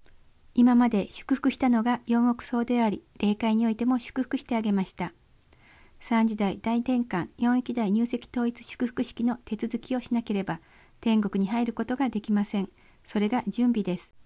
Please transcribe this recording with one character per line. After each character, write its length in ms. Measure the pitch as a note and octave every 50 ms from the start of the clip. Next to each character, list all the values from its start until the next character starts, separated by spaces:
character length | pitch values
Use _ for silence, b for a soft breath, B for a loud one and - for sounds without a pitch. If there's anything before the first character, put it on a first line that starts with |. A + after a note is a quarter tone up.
| - - - - - - - _ - - -
今 220 | A#3+ A#3+ B3+ A#3+
ま 120 | A#3+ B3 A#3+
で 200 | A#3 G3+ - -
祝 240 | - - - - C#4
福 160 | - - C4+
し 80 | - -
た 100 | C4+ B3
の 140 | A#3+ A3+
が 180 | A3 A#3+ B3 - -
四 240 | - A#3 A#3 A#3+ B3
億 140 | A#3+ B3 -
層 200 | - B3 A#3+ A#3+
で 160 | A#3+ A#3+ A#3+
あ 80 | A#3 G#3+
り、 140 | - - - _ - -
霊 160 | - G3+ G#3
界 220 | G#3+ A#3 A3+ A3
に 100 | A3 A#3
お 40 | A3+
い 60 | G#3+
て 100 | - A#3
も 120 | B3+ B3+ A#3+
祝 240 | - - - C4
福 160 | B3 - - B3+
し 60 | -
て 100 | - A#3+
あ 80 | A3+
げ 80 | G#3+ G#3+
ま 140 | G3+ G3 F#3
し 80 | -
た。 200 | - - F3+ - - _ _ _ _ _ _ b b b b b b b b b b b
三 280 | - - A#3+ A3+ A3+ A3+
時 80 | A3
代 220 | G#3+ G#3 - - -
大 200 | - A3+ A#3 A#3
転 200 | A#3+ C4 B3+ A#3+
換、 320 | A#3+ A#3+ - F3 D#3 - - -
四 200 | A#3+ A#3+ B3 B3+
域 160 | B3 - A#3
代 160 | A#3+ A3+ F#3
入 160 | G3+ A3+ A#3
籍 220 | A#3 - A#3 - -
統 160 | - B3 A#3+
一 160 | A#3+ A#3+ -
祝 240 | A#3 - - - B3
福 160 | A#3+ - -
式 220 | B3+ - - - A#3
の 120 | A#3+ A#3+ - -
手 120 | - A3
続 240 | G#3 A#3 A3+ - A#3
き 160 | - - B3+
を 40 | B3
し 140 | - - A#3+
な 80 | A#3
け 100 | A#3 -
れ 120 | G#3 G3 F#3+
ば、 160 | - D#3+ - b b b b b b b b
天 200 | - A#3 A3+ A3
国 200 | G3+ G3 - G3
に 80 | F#3+ F#3
入 180 | A#3 A#3 A#3+
る 60 | A#3
こ 120 | A3+ - A3+
と 120 | - B3+
が 120 | B3+ C#4 B3
で 120 | - G#3
き 120 | - -
ま 120 | G#3 G#3 G#3
せ 160 | - - G3
ん。 80 | F#3 - - b b b b b b
そ 160 | - - G#3
れ 80 | G#3 G#3
が 160 | B3 A#3 -
準 240 | G3 - A#3+ B3 A#3+
備 120 | A#3 A3 G3
で 140 | F#3 F3+ F3
す。 120 | - _ - - -